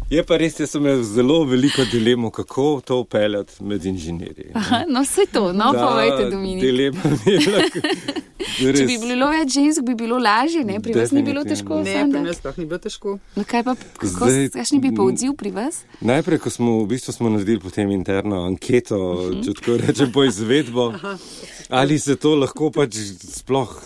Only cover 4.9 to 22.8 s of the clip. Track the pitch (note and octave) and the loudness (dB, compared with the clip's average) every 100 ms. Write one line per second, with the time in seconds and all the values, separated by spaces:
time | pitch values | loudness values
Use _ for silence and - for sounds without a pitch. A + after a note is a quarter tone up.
4.9 | B3 C#4 - G4+ - F#3 F#3+ A#3 A#3+ B3+ | -2 0 2 2 2 2 2 4 4 2
5.9 | - A2 - - - F#2+ - C3 B2+ C#3 | 4 2 2 0 -2 -4 0 2 2 0
6.9 | F3 D#3 D3 F#3+ F#3 D#3+ G3+ E4 - D#4 | 0 0 2 4 4 4 4 2 0 -4
7.9 | - - C#4+ - - G4 - C4 C4 B2+ | -4 -4 -8 -10 -10 -8 -2 2 4 2
8.9 | A#3+ A#3 B3 C#4 D#4+ C#4+ C4+ D4 D#4 A#3+ | 0 -2 0 0 0 0 2 2 2 -2
9.9 | A3+ A3+ B3+ A3 G#3+ D4+ E4 G#3+ G3+ A#3 | -4 -2 0 2 4 2 0 -2 -4 0
10.9 | A3+ A#3+ C#4+ - C#4 D4 D4+ D4+ D#4 D4 | 0 2 2 0 -2 -2 -4 -4 -4 -2
11.9 | C#4+ C#4+ C#4+ F3 E3+ D3 C3 D#3 F3 G#3+ | 0 0 0 -2 -6 -8 -8 -8 -6 -8
12.9 | - G3+ G3+ - G3 G#3 A#3+ A#3+ B3 - | -10 -8 -8 -8 -6 -2 -2 -2 -4 -8
13.9 | - G2+ F2+ A#2+ C3+ C3+ - A#3 C#4+ C4 | -6 -4 0 2 4 0 -2 0 2 2
14.9 | G#3+ G3 A#3 C4 C#4+ G3+ F#3 C4 - - | 2 2 2 -2 -4 -6 -6 -6 -8 -16
15.9 | - A2 C#3 E3+ D#3 A#2+ - A#2+ A2 G2+ | -4 0 2 2 0 -2 0 2 2 0
16.9 | B2+ - B2 A#2 G#2+ G2 A2 F#2 G#2+ G2+ | -4 -6 -2 0 0 0 -2 -2 -2 0
17.9 | G2 F2 G2 G#2 F#2 F2 G2 - B2 - | 0 0 -2 -2 -2 -2 -4 2 0 2
18.9 | G#2 F2+ F2 F2+ F#2 - - - A#2+ A2 | -2 -2 -4 -4 -4 -6 -4 -2 0 0
19.9 | - C3+ C3 C3+ G2 A2 C#3+ A#2+ A#2+ A#2+ | 2 2 2 2 0 0 0 2 -2 -2
20.9 | G2+ G3+ F#3+ - - - - - - C#3 | -4 -10 -10 -14 -18 -18 -18 -4 0 2
21.9 | D3+ C#3+ C3 D3+ D3+ C3 - D3+ D#3 | 0 0 0 2 2 0 -2 -2 0